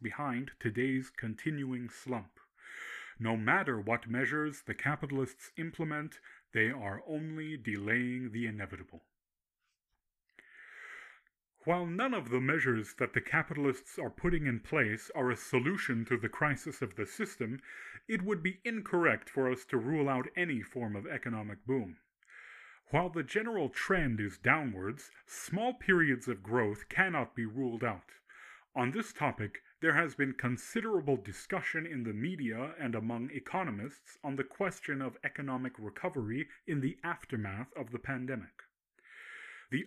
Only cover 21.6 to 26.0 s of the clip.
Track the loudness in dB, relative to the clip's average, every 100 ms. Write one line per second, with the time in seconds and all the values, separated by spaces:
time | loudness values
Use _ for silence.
21.6 | 0 0 0 -8 _ _ _ -20 -18 -20
22.6 | -20 -20 _ 2 2 0 0 0 2 0
23.6 | 0 0 2 4 6 2 0 0 4 4
24.6 | 2 -2 -4 -4 -10 -20 -16 -12 -4 0
25.6 | 0 0 4 6